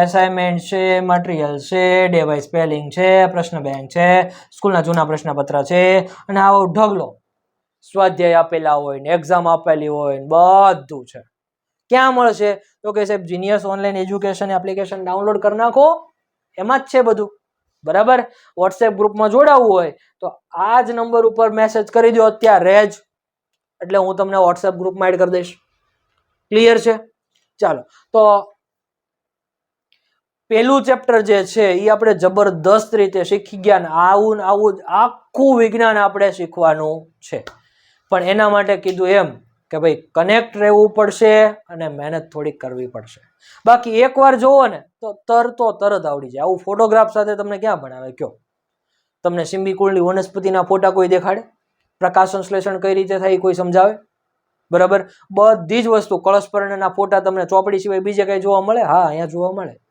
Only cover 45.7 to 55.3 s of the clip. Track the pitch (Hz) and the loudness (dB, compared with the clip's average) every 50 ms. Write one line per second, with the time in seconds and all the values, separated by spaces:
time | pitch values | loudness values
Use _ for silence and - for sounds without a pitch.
45.7 | - - 202 202 202 185 165 151 143 139 135 123 127 135 151 180 185 180 - 190 | -2 -2 -2 -2 -2 -2 -4 -6 -8 -8 -10 -12 -8 -6 -4 -2 -4 -4 -6 -8
46.7 | 202 208 226 214 220 220 220 220 - 214 208 208 208 202 208 208 202 190 208 220 | -2 0 0 2 4 2 2 2 0 -4 -4 -4 -4 -6 -8 -8 -8 -6 -4 -4
47.7 | 196 156 135 131 127 127 131 131 127 - 147 - - _ _ _ _ _ _ _ | -4 -4 -8 -14 -16 -16 -16 -16 -12 -12 -12 -12 -12 _ _ _ _ _ _ _
48.7 | _ _ _ _ _ _ _ _ _ _ - 175 175 170 160 160 190 190 190 190 | _ _ _ _ _ _ _ _ _ _ -6 -6 -4 -4 -6 -6 -6 -6 -4 -4
49.7 | 190 190 196 196 190 180 175 180 185 190 185 185 - 196 185 190 190 185 180 180 | -2 -2 0 0 2 0 0 0 0 -2 -4 -4 -8 -6 -4 -2 0 0 0 0
50.7 | 190 190 190 190 185 190 185 180 185 180 180 196 190 220 - _ _ _ _ _ | 0 2 2 0 2 2 2 2 2 0 0 -2 -6 -6 -8 _ _ _ _ _
51.7 | _ _ _ _ _ - 185 180 180 190 190 185 196 196 185 - 196 190 175 202 | _ _ _ _ _ -4 -4 0 2 2 2 2 0 -8 -8 -4 -6 -4 -4 -4
52.7 | 190 180 185 190 190 196 190 185 196 185 190 190 190 185 190 185 175 175 180 175 | -6 -4 -2 -2 -2 -2 -2 -2 -4 -2 0 0 0 0 0 -2 -2 -2 -2 0
53.7 | 175 185 190 208 - - _ _ _ _ _ _ _ _ _ _ _ _ _ - | 2 2 2 2 2 -4 _ _ _ _ _ _ _ _ _ _ _ _ _ -4
54.7 | 165 175 180 185 196 196 190 190 _ _ _ - | 0 0 2 2 2 0 -2 -4 _ _ _ -6